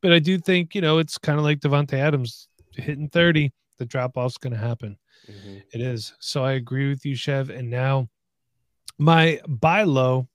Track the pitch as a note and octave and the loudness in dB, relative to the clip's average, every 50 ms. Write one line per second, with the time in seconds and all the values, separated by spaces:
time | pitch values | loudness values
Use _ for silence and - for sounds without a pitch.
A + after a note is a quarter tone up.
0 | - F#3 E3+ E3+ D3+ E3 F#3+ F#3 - - F#3 F3+ F3 D#3+ - G#3 F3+ D#3 D#3 D#3+ | 6 6 6 6 6 4 0 0 0 0 0 0 0 -2 -4 -2 0 2 2 2
1 | E3 D#3 - - - - D3 D3+ D3+ D3 D3+ C#3+ - D3 C#3 C#3+ D3 C#3 - C3 | 0 -2 -6 -8 -4 -2 0 0 2 0 0 0 0 0 2 2 0 0 -2 0
2 | C3+ D#3 D3+ C3+ B2+ A#2 - - - _ _ _ _ _ - - B2 - D3+ C#3 | 0 0 0 0 -2 -6 -10 -14 -20 _ _ _ _ _ -16 -12 -10 -10 -8 -8
3 | D3+ D3 - E3+ E3+ E3+ E3 D#3 D3 C#3 - _ _ _ _ _ B2 A#2 - C3 | -10 -4 2 4 4 4 4 4 0 0 -4 _ _ _ _ _ -14 -8 -6 -6
4 | B2 B2+ - B2+ B2 B2+ - - - B2+ A#2+ A2 G#2 A#2+ A#2+ A#2 - G#2 G2+ _ | -6 -4 -4 -4 -4 -4 -6 -6 -10 -8 -8 -6 -4 -6 -6 -6 -8 -14 -14 _
5 | _ _ _ _ _ - G2+ G2+ G2 G#2 G2 G2 - _ - A#2 A#2+ B2+ B2 A2+ | _ _ _ _ _ -20 -20 -20 -18 -18 -18 -20 -20 _ -10 -8 -6 -6 -6 -8
6 | G#2+ - _ _ - - - D3 C3 C3 C3+ C3 A#2+ A#2 C3 C3 C#3 C#3 C#3 C3+ | -10 -12 _ _ -12 -8 -4 -2 -2 0 -2 -2 -4 -6 -4 -2 -2 -2 -2 -4
7 | - D3 C#3 B2 - - C#3 C3+ C3+ C3 - B2+ B2+ A#2 A#2 B2 B2+ C3+ C#3 C3+ | -6 -6 -6 -6 -4 -4 -2 -2 -4 -6 -8 -10 -8 -6 -4 -2 0 0 0 0
8 | B2+ A2+ _ _ _ _ _ _ _ _ _ _ _ _ _ _ _ - - _ | -2 -4 _ _ _ _ _ _ _ _ _ _ _ _ _ _ _ -20 -6 _
9 | D3 D#3 E3 E3 D#3+ E3 D#3 - - - C#3+ A2 - D#3 E3+ G3+ A3 F3+ C#3+ C3 | 4 6 6 6 6 4 2 -2 -4 -8 -6 0 2 2 2 4 2 2 2 2
10 | C3 B2+ B2+ C3 B2+ - _ | 2 2 2 0 -2 -6 _